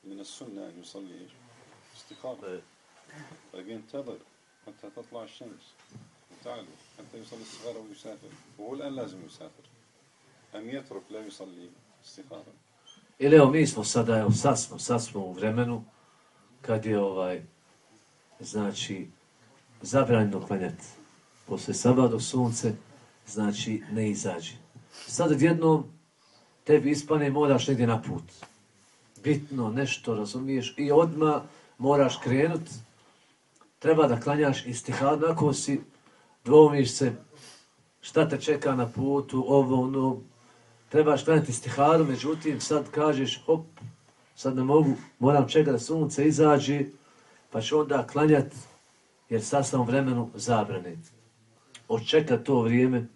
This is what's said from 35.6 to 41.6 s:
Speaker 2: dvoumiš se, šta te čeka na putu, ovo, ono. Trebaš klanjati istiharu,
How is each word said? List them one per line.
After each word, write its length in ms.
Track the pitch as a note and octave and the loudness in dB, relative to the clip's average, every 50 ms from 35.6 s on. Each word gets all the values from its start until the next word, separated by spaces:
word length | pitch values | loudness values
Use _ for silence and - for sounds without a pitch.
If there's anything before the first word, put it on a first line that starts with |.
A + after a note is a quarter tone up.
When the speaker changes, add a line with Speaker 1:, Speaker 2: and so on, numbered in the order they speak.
| - - C#3 - - - _ _ _ _ _ _ _ _ _ _ _ | -2 -4 -4 -4 -6 -10 _ _ _ _ _ _ _ _ _ _ _
Speaker 2:
dvoumiš 480 | B2 C#3 D3+ D#3 D3 C#3+ C#3+ C3 A#2+ - | 8 10 10 10 10 8 2 0 0 0
se, 200 | - C3+ B2 A2 - - _ - - - - - - _ _ _ _ _ _ _ _ | -2 -2 -2 -4 -6 -16 _ -20 -20 -20 -20 -20 -20 _ _ _ _ _ _ _ _
šta 280 | - - - D#3+ D#3 D#3+ | -20 -4 0 0 0 2
te 120 | D3 C3+ | 0 -6
čeka 340 | - - D3+ C#3 - C#3+ C3 | -2 -2 -2 0 0 -2 0
na 140 | B2+ A#2+ A#2 | 0 -2 -4
putu, 560 | - A2+ C3 C#3 C#3 C#3 C#3 - - C3 C3 - | -4 -4 -4 -2 -2 -2 -4 -2 -4 -4 0 4
ovo, 340 | C#3 C#3 C3+ B2+ C3 B2+ B2+ | 4 4 4 4 2 0 0
ono. 380 | C3 C3+ C3+ C3 C3 B2+ A2+ - - _ _ _ _ _ _ _ _ _ _ _ _ | 0 -2 -2 -2 -2 -2 -4 -10 -20 _ _ _ _ _ _ _ _ _ _ _ _
Trebaš 360 | - D3+ D3+ D3+ D3 C3+ - | 2 2 4 4 2 2 2
klanjati 260 | D#3 D#3+ D3+ - - | 2 2 2 2 0
istiharu, 540 | A#2+ - | -6 -8